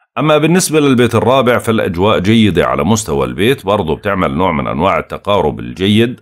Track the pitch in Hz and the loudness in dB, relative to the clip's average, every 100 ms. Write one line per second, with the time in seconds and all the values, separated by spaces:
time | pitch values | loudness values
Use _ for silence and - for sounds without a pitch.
0 | _ - 151 151 156 180 175 151 143 123 | _ -4 0 2 2 2 2 0 2 2
1 | 117 110 101 135 120 113 113 110 - 85 | 2 2 2 2 2 0 0 -2 -2 0
2 | 101 82 90 113 107 82 65 67 76 113 | 0 0 2 2 4 2 0 0 0 0
3 | - 71 64 62 110 139 95 104 80 71 | -2 -4 -4 -2 -2 -2 -2 -2 -2 -4
4 | 101 98 80 69 92 73 60 64 95 80 | -4 -2 -2 -2 -2 -2 -4 -2 0 -2
5 | - 73 98 101 76 55 58 62 98 107 | -4 -8 -2 0 0 -4 -10 -4 0 2
6 | 120 120 | 0 -2